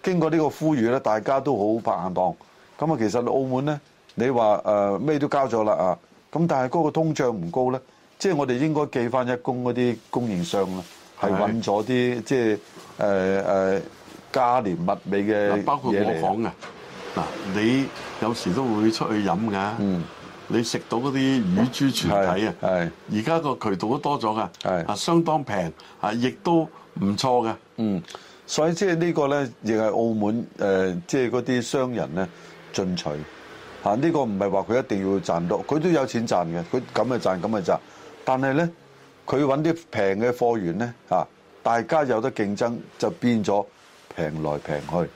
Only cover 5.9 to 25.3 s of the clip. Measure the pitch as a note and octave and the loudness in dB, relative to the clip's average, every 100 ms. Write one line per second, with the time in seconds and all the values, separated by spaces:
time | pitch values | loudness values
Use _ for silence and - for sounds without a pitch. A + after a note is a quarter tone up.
5.9 | F2 - - _ D3 E3 C#3 B2+ F3 D3+ | 0 -8 -20 _ 0 2 2 2 2 0
6.9 | D#3+ D#3+ D3 C3 A2 E2+ B2+ B2+ B2+ - | 0 0 0 0 0 -4 0 0 -2 -8
7.9 | _ _ _ G3 D3+ C3+ B2 D#3 D3+ D3 | _ _ _ 0 0 0 0 0 0 0
8.9 | B2+ A#2+ B2+ B2 B2+ - B2 B2 A#2+ B2 | 0 0 0 0 -2 -2 -2 -2 0 0
9.9 | A2+ - C3+ A#2+ F#2 E2+ G2+ F#2 F#2 F2 | -2 -4 -4 -2 -2 0 0 0 -4 -10
10.9 | - - - G#2 G2 G#2 A2+ A2 G#2 A2 | -20 -20 -4 0 2 0 0 0 -2 0
11.9 | B2+ B2 A#2+ - C3 A2+ G#2 - - - | 0 0 -2 0 2 2 0 -6 -20 -18
12.9 | - G#2 G2 F#2+ G2 F#2 F#2+ F#2+ F#2+ E2+ | -2 0 2 2 0 2 2 2 0 -4
13.9 | - - - - C3+ B2 B2+ G#2 E2 F2 | -16 -20 -20 -6 0 2 2 0 -2 -2
14.9 | G2 - G2 G2+ G#2 G2+ G2+ F#2 C#3+ B2+ | -4 -2 0 2 2 2 0 0 -2 0
15.9 | G2+ F#2+ D#2+ D#2+ G#2+ G#2+ - - - - | 0 0 0 -2 -2 -4 -8 -18 -18 -18
16.9 | - - G2 D2+ - G2 G2 A2 C3 C3+ | -16 -8 -6 -6 -8 -6 0 2 2 0
17.9 | - - - A2 A#2+ F#2 G2 C3 G#2+ A2 | -8 -14 -4 -4 -2 -2 -2 0 2 2
18.9 | A2 - A2 G2 F2 A2+ G2 G2+ A2+ G2+ | 2 -2 0 0 0 0 -2 -2 -2 0
19.9 | F#2 D2+ - - - - A2+ A#2+ - - | 0 -4 -12 -18 -18 -2 0 0 -4 -2
20.9 | A#2 C3+ C3+ C3+ C3 G2 F#2 B2+ - C#3 | -2 0 0 2 2 2 2 2 2 0
21.9 | - - G2+ F#2+ F#2 G#2+ F2+ G2+ F2+ E2+ | 0 0 2 2 2 0 -2 0 0 0
22.9 | - - G#2+ A2 E3 D3 A#2+ A2 F#2 G#2+ | -6 -4 -2 0 0 0 -2 -2 -2 -2
23.9 | C#3+ D3 C#3+ A2 A2 F#2+ - - F2+ E2 | -2 -2 0 0 0 -4 -4 -2 -2 -2
24.9 | G#2 - E3+ E3 | -4 2 2 4